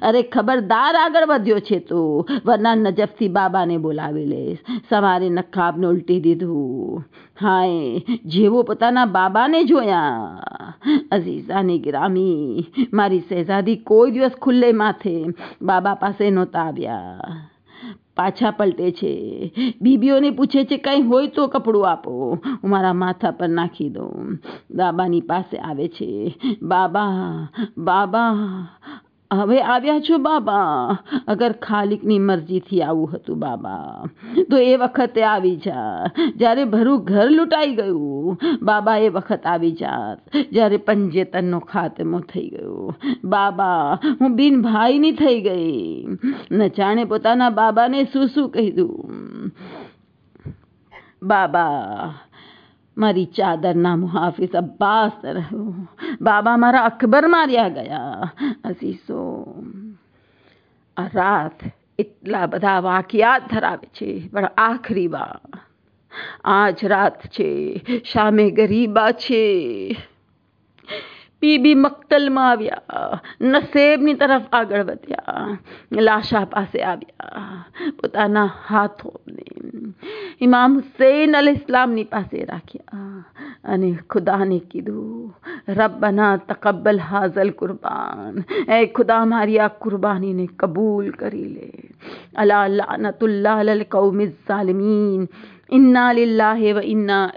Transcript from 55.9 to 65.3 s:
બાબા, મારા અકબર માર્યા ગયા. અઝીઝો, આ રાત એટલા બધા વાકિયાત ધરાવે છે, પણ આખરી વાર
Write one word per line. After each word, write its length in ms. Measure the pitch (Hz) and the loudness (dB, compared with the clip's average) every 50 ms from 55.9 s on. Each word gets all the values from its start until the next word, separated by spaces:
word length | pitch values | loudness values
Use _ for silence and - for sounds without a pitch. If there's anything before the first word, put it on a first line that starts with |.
| - - 330 330 262 - | -14 -12 -10 -10 -8 -2
બાબા, 360 | - - 202 208 214 233 240 | 0 2 2 2 2 2 2
મારા 240 | 240 240 240 247 262 | 4 4 4 4 4
અકબર 480 | 226 233 226 226 254 220 247 285 302 339 | 2 2 0 0 2 4 4 6 6 6
માર્યા 400 | 349 330 320 277 247 233 226 185 | 4 4 4 2 2 2 2 0
ગયા. 640 | 151 135 - - 147 135 123 139 113 92 147 165 - - 285 285 220 - - | -2 -6 -8 -8 -8 -8 -8 -8 -8 -8 -8 -8 -6 -6 -6 -6 -6 -6 -8
અઝીઝો, 800 | - 180 - - 190 185 185 - - - - 180 - - - - - - - - - - 190 202 220 208 170 _ _ _ _ _ _ _ _ _ _ _ _ _ _ _ _ _ _ _ | -10 -10 -8 -8 -8 -8 -10 -10 -10 -10 -8 -8 -8 -10 -10 -12 -14 -16 -18 -18 -18 -16 -16 -18 -18 -20 -20 _ _ _ _ _ _ _ _ _ _ _ _ _ _ _ _ _ _ _
આ 80 | - 180 185 - | -10 -8 -4 -2
રાત 560 | 202 180 196 208 175 151 156 - - - - - _ _ _ _ - | 0 0 2 2 0 -2 -4 -8 -12 -12 -14 -14 _ _ _ _ -6
એટલા 480 | - - - _ - 190 220 190 175 | -6 -6 -8 _ -10 -6 -4 -4 -4
બધા 340 | 170 - 185 202 196 190 180 | -4 -2 -2 0 2 2 2
વાકિયાત 720 | 180 185 180 185 185 - - 208 220 233 262 254 - - 226 | 0 0 0 -2 -2 0 2 4 4 4 4 2 0 -2 -4
ધરાવે 320 | - 160 170 180 - - | -2 -2 -2 -4 -6 -10
છે, 440 | - - - 208 202 196 190 160 - - | -16 -14 -10 -10 -8 -8 -8 -10 -8 -4
પણ 120 | 202 190 | -4 -4
આખરી 640 | - - - 220 226 233 247 233 - 208 185 175 | 0 2 2 2 2 0 -2 -6 -4 -2 -2 -2
વાર 520 | 170 151 135 - - | -2 -4 -6 -8 -10